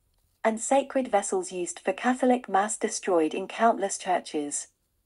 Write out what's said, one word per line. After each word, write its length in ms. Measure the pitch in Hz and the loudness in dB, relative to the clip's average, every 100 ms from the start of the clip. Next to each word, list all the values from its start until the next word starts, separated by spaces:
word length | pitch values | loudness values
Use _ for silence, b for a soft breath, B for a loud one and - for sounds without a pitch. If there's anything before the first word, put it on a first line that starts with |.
| _ _ _ _ | _ _ _ _
and 160 | 226 220 | -2 -2
sacred 480 | - 269 269 269 254 | 2 2 2 -2 0
vessels 460 | 202 202 190 180 | 0 2 -2 -2
used 260 | 185 175 - | -6 -6 -4
for 120 | - | -4
Catholic 560 | 190 240 254 254 247 - | -2 0 2 2 2 2
Mass 300 | 190 214 - | 0 0 -2
destroyed 560 | 214 - - 175 156 | -4 -4 2 2 2
in 120 | - 190 | -2 -8
countless 520 | - 226 185 190 - | 2 2 4 -2 -4
churches. 680 | 196 175 - 156 147 - - _ _ _ | 0 -2 0 -6 -4 -6 -10 _ _ _